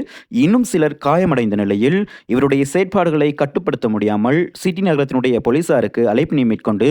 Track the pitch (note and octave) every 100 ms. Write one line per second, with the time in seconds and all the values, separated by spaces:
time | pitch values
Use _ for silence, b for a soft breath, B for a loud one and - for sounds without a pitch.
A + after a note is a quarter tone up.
0 | - B B A2+ D3+ A#3 A#3+ F3 D3+ C#3+
1 | C#3+ D#3+ F#3 C3 A2 G2+ G2+ G2+ B2 F#3
2 | G3+ B B A#2+ C#3 C#3 C#3 F3 F#3+ G3+
3 | E3+ D3+ D3 - C#3 G3 F3 - A#2 G#2+
4 | G#2 G#2+ A2+ D3+ F3+ - F#3 F3 F#3+ D3
5 | C#3 C3 B2+ A#2+ A#2+ C#3 E3+ C#3 G#2 A2
6 | A#2 A2 D#3+ D3 A#2+ G#2+ - G#2+ B2